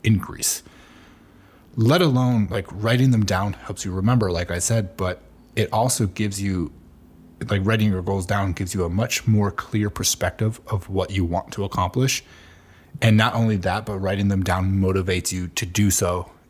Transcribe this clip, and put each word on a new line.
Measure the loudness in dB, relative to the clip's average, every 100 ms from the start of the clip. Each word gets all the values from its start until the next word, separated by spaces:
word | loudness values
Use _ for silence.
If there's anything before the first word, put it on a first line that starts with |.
increase. | 4 2 0 -6 -4 -4 -10 -20 -20 -20 -20 -20 -20 -20 -20 -20 -12
Let | 0 2 4
alone, | 4 4 2 2 2
like, | -2 -6
writing | -4 0 4 4
them | 4
down | 2 0 -2
helps | -6 -10 -8
you | -6
remember, | 0 2 2 2
like | -2 -2
I | -4
said, | 0 0 -2
but | -4 -6 -6 -14 -20 -8 -2
it | 0
also | 0 0 0 -2
gives | -2 -4 -2
you, | -2 -2 -4 -8 -20 -20 -20 -20 -20 -12 -4
like, | 0
writing | 2 2 2
your | 0
goals | -2 -4
down | -2 -2 -2
gives | -4 -4
you | -4
a | -2
much | -2 -2 -2 2
more | 2 2
clear | -4 -4 -2 -2
perspective | -2 -4 -2 -4 -2 -4 -4 -6
of | -6 -4
what | -4 -2
you | -2
want | 0 -2 -4
to | -8
accomplish. | -4 -2 -2 0 0 -2 -8 -20 -20 -20 -20 -20 -20 0
And | 4
not | 6 4
only | 2 2 2
that, | 0 -2
but | -4 -4
writing | -2 0 2
them | 2
down | 0 0 2 2
motivates | 2 2 0 -2 -2
you | -6 -6
to | -6
do | -4 2 2
so | 2 0 -2 -6 -18